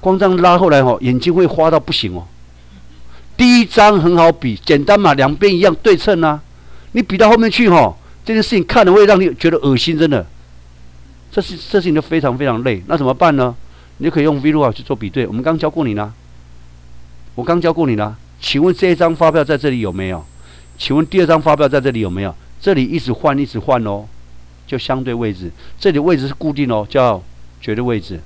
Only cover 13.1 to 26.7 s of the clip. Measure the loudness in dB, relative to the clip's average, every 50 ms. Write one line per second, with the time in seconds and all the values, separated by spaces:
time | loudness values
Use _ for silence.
13.1 | 0 2 2 2 2 2 0 -2 -4 -8 -16 -20 -20 -20 -20 -20 -16 -6 -6 -4
14.1 | -2 0 0 0 0 0 0 0 0 2 0 0 -2 -4 -8 -8 -8 -6 -6 -8
15.1 | -4 -4 -6 -4 -4 -4 -2 -2 -2 -2 -2 -4 -4 -4 -4 -4 -4 -6 -6 -8
16.1 | -12 -18 -20 -20 -20 -20 -20 -20 -20 -20 -20 -20 -20 -20 -20 -20 -20 -20 -20 -20
17.1 | -20 -20 -20 -16 -12 -10 -4 -2 -2 0 0 -2 -2 0 0 -2 0 -2 -4 -6
18.1 | -8 -14 -20 -20 -20 -14 -10 -4 -2 0 2 2 2 2 0 0 2 2 0 0
19.1 | 0 2 0 2 2 2 0 0 -2 -2 -2 -2 -2 -2 -4 -6 -6 -6 -8 -8
20.1 | -8 -10 -12 -16 -20 -20 -20 -20 -20 -20 -20 -20 -18 -12 -6 -2 -2 -2 -2 0
21.1 | 0 0 2 2 2 2 2 0 0 2 2 0 0 0 -2 -2 -2 -2 -4 -4
22.1 | -4 -6 -6 -8 -8 -12 -18 -20 -18 -6 -2 0 0 0 0 -2 -2 -6 -4 -4
23.1 | -6 -2 -2 -2 -2 -2 -4 -4 -6 -8 -2 -2 -2 -2 -2 -4 -6 -8 -10 -14
24.1 | -18 -20 -20 -20 -20 -20 -20 -20 -20 -20 -14 -10 -10 -8 -6 -6 -6 -6 -4 -6
25.1 | -6 -4 -4 -6 -6 -6 -10 -14 -14 -14 -16 -16 -14 -2 -2 0 0 2 0 0
26.1 | 0 0 -2 -6 -8 -6 -6 -6 -4 -4 -2 -2